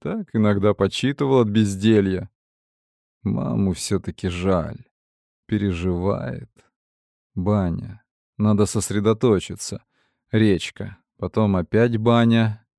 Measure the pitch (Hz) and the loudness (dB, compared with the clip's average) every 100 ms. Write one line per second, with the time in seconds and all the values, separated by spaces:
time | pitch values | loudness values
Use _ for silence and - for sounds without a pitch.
0 | 147 220 185 113 107 101 104 101 98 - | -8 -8 -4 0 2 2 0 2 -2 0
1 | 127 139 139 131 110 107 104 95 110 107 | -4 -2 2 2 4 2 0 2 4 4
2 | 98 92 - _ _ _ _ _ _ _ | 4 -2 -8 _ _ _ _ _ _ _
3 | _ _ 101 113 - 113 95 87 - 98 | _ _ -4 -4 -4 -2 -2 -2 -4 -4
4 | 90 - 95 87 92 92 76 - - _ | -6 -6 -6 -4 0 0 -2 -12 -20 _
5 | _ _ _ _ - 107 101 85 90 87 | _ _ _ _ -4 -2 -2 -2 -2 -2
6 | 95 92 - - - _ _ _ _ _ | -2 -4 -6 -12 -16 _ _ _ _ _
7 | _ _ _ - 92 104 90 82 110 104 | _ _ _ -6 -2 0 0 -4 -8 -18
8 | _ _ _ - 107 104 101 110 - 101 | _ _ _ -2 0 2 2 0 -4 -2
9 | 104 110 123 95 - - - - _ _ | 0 2 2 2 0 -12 -12 -14 _ _
10 | _ _ _ 110 110 87 - - 101 101 | _ _ _ 2 2 2 -4 -12 -14 -16
11 | _ _ 90 - 107 95 82 107 120 113 | _ _ -6 0 2 0 0 2 2 2
12 | 113 117 117 113 113 107 _ | 2 4 4 4 2 -4 _